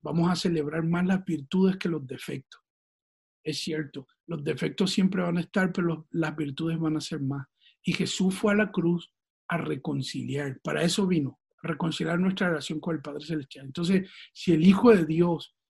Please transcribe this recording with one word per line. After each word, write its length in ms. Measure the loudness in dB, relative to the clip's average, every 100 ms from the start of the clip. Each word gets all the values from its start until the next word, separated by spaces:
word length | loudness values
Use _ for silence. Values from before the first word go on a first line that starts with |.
vamos 280 | -2 0 2
a 60 | 2
celebrar 480 | 0 0 -2 -2
más 220 | 0 2 2
las 180 | 0
virtudes 540 | 0 -6 -2 4 4 2
que 100 | -2
los 180 | -4 -6
defectos. 540 | -12 -10 -10 -12 -20 _ _ _ _ _ _ _ _
Es 180 | -8 -6
cierto, 480 | -4 -6 -6 -10 -16 _ -12
los 160 | -8
defectos 480 | -4 -2 -4 0 0
siempre 300 | 4 2 2
van 140 | 0 0
a 40 |
estar, 300 | -2 0 0
pero 160 | 0 -2
los, 120 | -2 -6
las 240 | -4 -2 -2
virtudes 420 | -6 -4 -4 -2
van 200 | -2 -2
a 40 |
ser 200 | -4 -6
más. 260 | -4 -4 -10 _ _ _
Y 120 | -4
Jesús 420 | -2 -2 0 0 2
fue 160 | 2
a 60 | 2
la 120 | 2
cruz 400 | 0 0 0 -4 _ _ _ _
a 100 | -4
reconciliar. 1000 | -4 -4 -4 -4 -4 -8 -6 -4 -6 -8
Para 220 | -6 0
eso 240 | 0 2 2
vino, 320 | 2 0 -6 _ _
a 40 | -8
reconciliar 500 | -4 -4 -2 -2 0
nuestra 300 | 0 0 0
relación 320 | -2 -4 -6
con 120 | -4 -6
el 40 |
Padre 220 | -8 -12 -8
Celestial. 420 | -8 -8 -14 -14
Entonces, 420 | -4 2 2 0 -14 -20
si 180 | -6 2
el 140 | 6 8
Hijo 260 | 8 8
de 120 | 8 6
Dios 500 | 2 2 0 -6 _